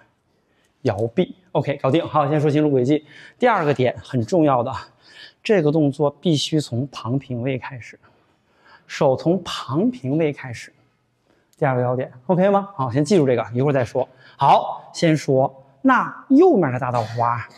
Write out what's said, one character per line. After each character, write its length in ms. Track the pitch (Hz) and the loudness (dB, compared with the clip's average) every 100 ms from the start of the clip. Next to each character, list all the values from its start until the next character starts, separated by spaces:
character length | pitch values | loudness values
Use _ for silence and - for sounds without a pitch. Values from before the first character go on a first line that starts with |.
| _ _ _ _ _ _ _ _ | _ _ _ _ _ _ _ _
摇 220 | 123 98 117 | -4 -2 -2
臂。 280 | - - - _ | -2 -2 -6 _
OK， 240 | 156 143 143 | -4 -2 -2
搞 140 | 135 | 0
定。 160 | 160 160 | 0 0
好， 200 | 151 139 | 0 0
先 100 | 151 | 0
说 100 | 151 | 2
清 140 | 151 | 2
楚 60 | 151 | 2
轨 160 | 131 123 | 2 2
迹。 200 | 151 - - - _ | 0 -2 -20 -20 _
第 100 | 240 | 0
二 180 | 202 147 | 2 0
个 80 | |
点 220 | 131 123 - | 0 0 -2
很 240 | - 127 107 | -6 -4 0
重 180 | 185 | 2
要 200 | 151 127 | 2 2
的， 100 | 123 123 - _ _ - - _ | -2 -8 -14 _ _ -20 -20 _
这 180 | - 202 | 0 2
个 100 | 147 | 2
动 200 | 160 143 | 2 2
作 180 | 131 147 | 0 -2
必 260 | - 180 147 | -2 0 0
须 240 | - 156 | 0 -4
从 280 | - 117 143 | -2 -6 -6
旁 320 | - 120 135 | -8 -6 -6
平 220 | - 120 | -6 -6
位 160 | 131 127 | -6 -6
开 220 | - 127 | -8 -16
始， 200 | - - _ _ _ _ _ _ _ - - | -18 -20 _ _ _ _ _ _ _ -20 -12
手 280 | - 147 127 | 0 2 2
从 260 | 160 185 | 0 -2
旁 480 | - - - 143 247 | -4 -12 -6 -2 -2
平 260 | 240 127 156 | -2 -4 -2
位 140 | 151 | -2
开 220 | 139 131 | -4 -12
始。 180 | 117 - _ _ _ _ _ _ _ _ _ | -14 -16 _ _ _ _ _ _ _ _ _
第 80 | 143 | -2
二 100 | 127 | 0
个 60 | |
要 140 | 123 127 | -2 -4
点， 160 | - - - | -6 -8 -2
OK 220 | 175 196 | 2 2
吗？ 200 | 196 196 - | 2 -2 -6
好， 160 | 131 | -4
先 120 | 131 | -2
记 140 | 151 196 | 2 2
住 80 | 131 | 4
这 100 | 117 | 0
个， 100 | 104 | -2
一 80 | 120 | -2
会 80 | 143 | 0
儿 40 | |
再 100 | 135 | 0
说。 240 | 131 131 - _ - - | -2 -4 -6 _ -18 0
好， 520 | 139 208 - - - | 4 4 2 -8 -14
先 220 | - 165 156 | -2 0 2
说， 480 | - 131 139 - - _ | 0 0 0 -4 -20 _
那 440 | 262 240 170 - - | 2 2 0 -8 2
右 260 | 277 370 240 | 4 6 4
面 160 | 147 | 2
的 80 | 123 | -2
大 120 | 127 | -2
倒 100 | 120 | -2
花 440 | 107 117 117 120 - | -2 -2 -2 -2 -8